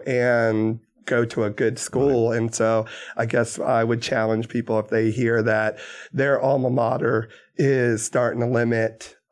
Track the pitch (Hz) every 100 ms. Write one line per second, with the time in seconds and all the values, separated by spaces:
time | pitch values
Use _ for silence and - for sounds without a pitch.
0 | - 123 123 120 113 110 110 113 - _
1 | - 120 113 - 107 101 117 120 - 127
2 | 139 127 113 117 117 - 113 113 110 -
3 | - - 117 123 117 - - 117 113 117
4 | - 127 110 110 117 120 113 110 104 113
5 | 113 117 117 117 110 107 107 107 - -
6 | - - 139 135 135 139 127 127 117 127
7 | 117 117 113 - _ - 139 135 120 110
8 | - 127 120 120 120 120 117 117 110 -
9 | - - _